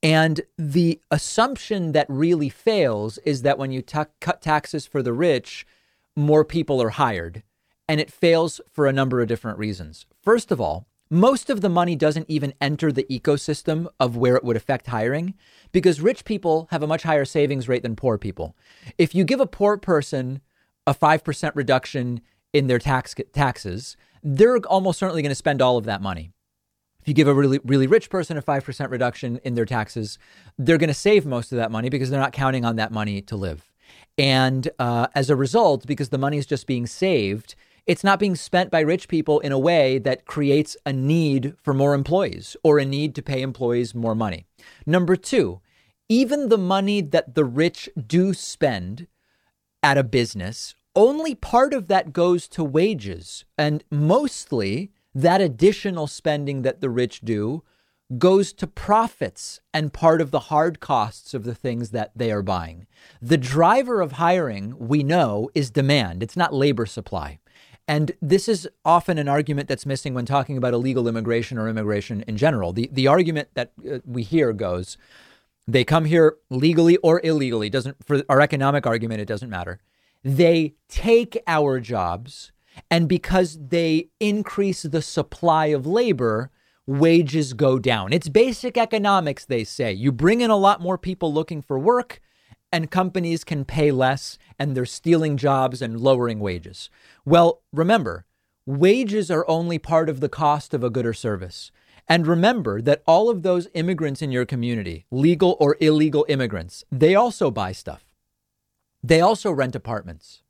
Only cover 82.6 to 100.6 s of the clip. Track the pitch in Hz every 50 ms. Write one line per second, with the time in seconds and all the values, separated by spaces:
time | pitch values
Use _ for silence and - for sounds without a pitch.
82.6 | _ _ _ - - _ 165 170 170 147 185 170 - - 175 190 185 170 156 160
83.6 | 147 131 151 170 165 160 160 160 170 _ _ _ 220 208 208 214 202 - - -
84.6 | 202 196 185 - - 160 135 160 147 - - - 147 - - - - 170 160 160
85.6 | 156 151 151 139 127 147 180 226 240 233 185 123 123 113 107 107 123 135 _ _
86.6 | _ _ _ _ _ - 135 139 151 165 170 170 170 139 135 160 151 135 127 110
87.6 | 147 135 131 131 - 127 120 110 95 95 127 175 147 156 135 214 233 262 233 -
88.6 | - 247 - 240 226 220 - 220 202 208 202 190 170 147 135 - - _ 131 117
89.6 | 110 - - - 131 113 98 95 110 135 135 113 143 175 220 240 247 226 220 202
90.6 | 196 196 202 - 175 180 185 180 - 180 185 - - 165 147 156 160 - 175 151
91.6 | 139 _ 143 131 139 196 240 247 240 _ - - _ _ _ _ _ _ - _
92.6 | _ _ - 170 160 147 - 185 185 185 180 185 175 170 165 165 - - 165 147
93.6 | 135 - - 147 151 147 139 127 131 127 135 135 - - - - _ _ - _
94.6 | 139 147 135 127 127 123 - - _ 165 170 165 160 156 143 135 117 143 135 135
95.6 | 131 127 123 127 131 117 113 113 117 135 135 123 123 120 113 107 104 98 92 87
96.6 | 80 90 92 - - - _ _ _ _ _ _ _ 139 156 170 170 165 - _
97.6 | _ _ - 143 160 175 220 226 151 98 85 87 - _ _ _ _ _ _ _
98.6 | _ - 135 139 160 190 208 254 262 208 202 214 196 156 180 156 170 - 160 165
99.6 | 170 170 170 160 _ - 165 160 160 156 151 131 143 139 - - 156 147 147 147